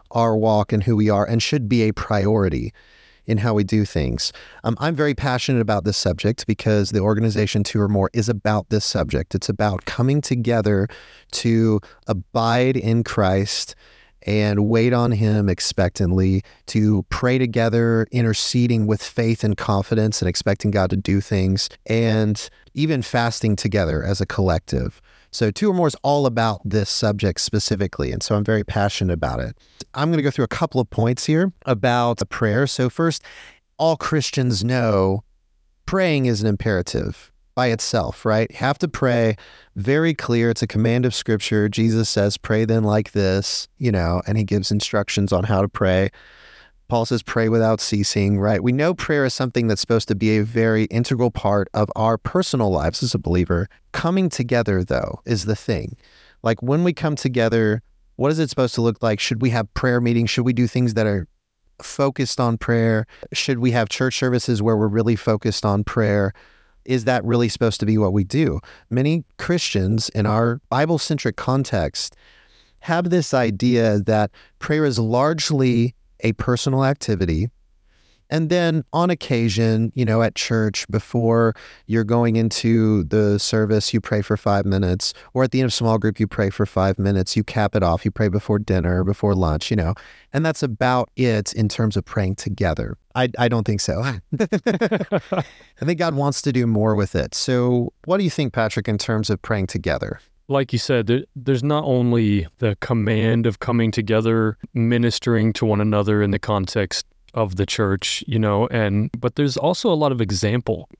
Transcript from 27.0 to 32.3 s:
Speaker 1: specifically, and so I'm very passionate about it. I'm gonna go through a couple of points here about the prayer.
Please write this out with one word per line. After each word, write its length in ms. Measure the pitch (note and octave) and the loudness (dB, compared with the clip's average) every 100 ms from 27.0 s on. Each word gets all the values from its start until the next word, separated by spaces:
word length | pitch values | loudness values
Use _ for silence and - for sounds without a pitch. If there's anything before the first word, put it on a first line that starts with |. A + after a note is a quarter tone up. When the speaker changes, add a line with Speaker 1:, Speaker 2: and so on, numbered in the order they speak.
| A2 G#2 G2+ E2+ | -2 0 -2 -2
Speaker 1:
specifically, 720 | - G#2+ - G2+ G2 - C#2 | -2 -2 -2 -2 -2 -4 -4
and 100 | A2 | -4
so 120 | - | -2
I'm 100 | G#2 | -2
very 200 | G#2 A2 | 0 0
passionate 500 | G2 G#2+ G2+ - F#2+ | 0 -2 -2 0 -2
about 260 | E2+ C#2 A#1+ | -2 -2 -4
it. 160 | B1 - _ - - | -8 -10 _ -20 -14
I'm 160 | - D3+ | -4 0
gonna 100 | E3 | 0
go 80 | C#3+ | 0
through 140 | - | 0
a 40 | C3+ | -2
couple 320 | - E3 C3 | -2 -4 -2
of 100 | A#2 | -2
points 360 | - A2+ B2 - | 0 0 0 0
here 260 | D#3 F#3+ - | 0 0 -4
about 540 | - A2+ B2 A#2+ A#2+ A2+ | -4 0 2 2 2 0
the 80 | |
prayer. 400 | F#2+ | -4